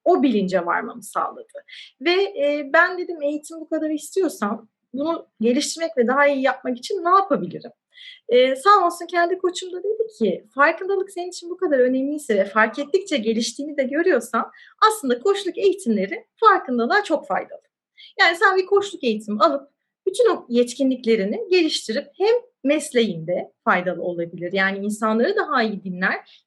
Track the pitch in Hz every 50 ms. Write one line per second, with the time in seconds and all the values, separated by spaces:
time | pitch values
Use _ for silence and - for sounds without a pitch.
0 | - 330 359 269 254 269 220 208 196 185 190 185 170 175 - - - - - 240
1 | - - - - 175 - - - - _ - 571 - _ - - - - _ -
2 | 262 330 359 381 403 392 403 269 285 294 294 294 285 269 285 330 349 370 370 359
3 | 359 359 349 311 285 285 302 294 294 - 330 330 311 - 320 311 311 311 311 294
4 | - - - 381 370 285 - - 214 202 214 214 - _ _ _ _ _ - 262
5 | 294 320 339 - - _ _ - 220 233 247 294 - - - 320 330 320 330 254
6 | 233 226 262 285 285 285 285 269 262 262 262 - - 254 254 240 - - 415 381
7 | 339 339 381 392 392 - 285 196 180 175 - 156 - - - _ _ _ _ -
8 | - - - - _ - 247 247 254 262 269 269 - 392 415 403 349 339 330 -
9 | 349 339 359 349 349 349 370 370 - 359 349 - 381 370 349 359 349 403 440 440
10 | 440 - - - 226 190 170 - - _ - 262 285 311 330 - 381 370 392 381
11 | 381 - - 349 349 359 359 - 349 339 359 370 381 320 285 254 247 254 262 262
12 | 269 277 302 294 - - 214 190 196 196 - 220 220 226 220 285 285 285 - 381
13 | - - 311 262 202 220 226 226 226 - - - 277 311 285 294 262 247 277 311
14 | 339 370 311 233 226 - - 233 269 - - - - - _ - - 427 427 -
15 | 294 254 247 - - 392 392 392 392 359 - - 392 392 - - - 233 214 196
16 | 185 196 330 453 - _ _ - 453 440 392 359 - - 247 240 226 254 359 415
17 | 403 - 320 - - - 185 175 - - - - _ _ _ _ _ _ _ _
18 | - - _ - 381 339 339 339 427 392 381 381 370 - 403 392 403 - - -
19 | - 240 214 214 - 208 208 214 302 330 277 277 - - _ _ _ _ _ _
20 | - 381 381 - 480 427 330 - - - 233 240 247 240 - - 269 262 254 240
21 | - 220 226 202 190 202 226 440 453 370 359 370 320 302 - - - - 220 285
22 | - - _ - 370 440 480 480 - - _ _ - 269 294 311 - - - 240
23 | 233 202 170 165 160 165 180 190 - - _ _ - 233 196 180 180 180 175 165
24 | - 180 180 170 170 170 170 160 170 175 190 190 190 190 196 196 202 208 208 -
25 | 226 220 220 226 247 359 415 427 339 302 294 254 220 220 196 180 - 190 180 180
26 | 185 208 294 381 - _ _ _ _